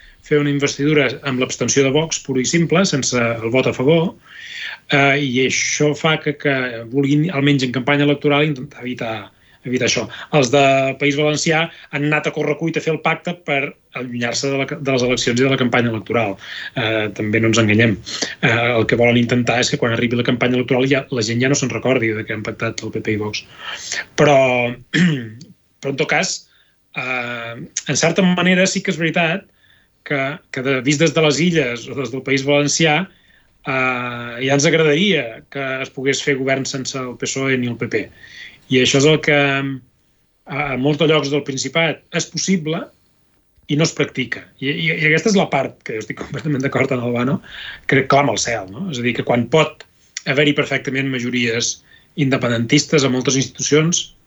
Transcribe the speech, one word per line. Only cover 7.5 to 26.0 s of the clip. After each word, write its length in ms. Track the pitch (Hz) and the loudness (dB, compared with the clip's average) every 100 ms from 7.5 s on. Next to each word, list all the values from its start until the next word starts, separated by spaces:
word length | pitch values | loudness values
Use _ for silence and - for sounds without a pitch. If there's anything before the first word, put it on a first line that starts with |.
| 143 | 2
en 80 | 127 | 0
campanya 320 | 131 123 143 | -2 0 2
electoral, 400 | 143 143 147 143 | 2 2 2 2
intentar 380 | 156 135 139 - | 2 -2 -8 -12
evitar, 480 | 123 123 117 110 98 _ _ _ | -10 -8 -8 -8 -12 _ _ _
evitar 240 | 127 123 117 | -4 -2 0
això. 160 | - 113 - - 151 | 0 -4 -8 -2 2
Els 140 | 127 | 4
de 120 | 143 139 135 135 135 | 4 6 4 2 0
País 160 | 143 139 | 0 2
Valencià 460 | 151 147 - 156 165 - - 147 | 0 0 0 0 -2 -6 -10 -4
han 80 | |
anat 240 | 147 151 151 | -2 0 -2
a 60 | 156 | -2
correcuita 460 | 147 147 165 156 | -2 -2 -2 -2
a 20 | |
fer 80 | - | -2
el 80 | 156 | -2
pacte 320 | 160 160 - 170 - | -2 -2 -6 -8 -4
per 160 | 139 143 - _ 131 | -4 -4 -10 _ -12
allunyar-se 540 | 127 120 120 117 139 | -8 -4 -4 -2 -2
de 60 | 135 | -2
la, 60 | 139 | -4
de 240 | 151 139 | -4 -2
les 100 | 131 123 | 0 2
eleccions 320 | 127 - 120 | 0 0 2
i 60 | 135 | 2
de 60 | |
la 60 | 131 | 2
campanya 260 | 123 123 117 | 2 2 0
electoral. 480 | 110 - 117 107 95 - - - - | -2 -2 0 0 -4 -10 -14 -10 -4
Eh, 320 | 110 110 107 - | -2 0 -2 -4
també 240 | 107 113 | -2 2
no 80 | 113 | 2
ens 140 | 113 | 4
enganyem. 340 | 107 104 117 98 - - - - | 4 4 4 2 -4 -8 -8 -4
Eh, 320 | - 117 120 120 | 0 0 2 0
el 80 | 107 | 2
que 80 | 113 | 4
volen 160 | 120 120 | 4 4
intentar 460 | 120 123 120 120 | 2 2 2 0
és 80 | 127 | 0
que 80 | 147 | 0
quan 140 | 123 117 | 0 0
arribi 240 | 120 120 | 0 0
la 60 | 120 | 0
campanya 340 | 120 120 123 | 0 2 0
electoral 240 | 123 127 135 | 2 2 2
ja, 160 | 135 131 | 0 0
la 140 | 127 | -4
gent 160 | 113 117 | -2 0
ja 80 | 131 | 2
no 80 | 139 | 0
se'n 160 | 123 | 0
recordi 400 | 113 123 127 113 | -2 0 2 0
de 140 | 107 107 | -2 -6
que 100 | 110 | -6
han 80 | |
pactat 400 | 107 104 113 107 | -8 -6 -6 -6
el 80 | 110 | -8
P 80 | 107 | -6
P 160 | 107 107 | -2 -2
i 60 | |
Vox. 220 | 107 - - - - - - - - - | -2 -6 -12 -16 -14 -14 -8 -8 -4 2
Però, 160 | 147 139 131 123 120 123 - | 4 6 4 2 -2 -6 -4
<clears throat> 880 | - 175 143 113 113 165 - _ _ | 2 2 0 -6 -14 -20 -20 _ _
però 140 | 135 | -6
en 20 | |
tot 160 | 135 | -4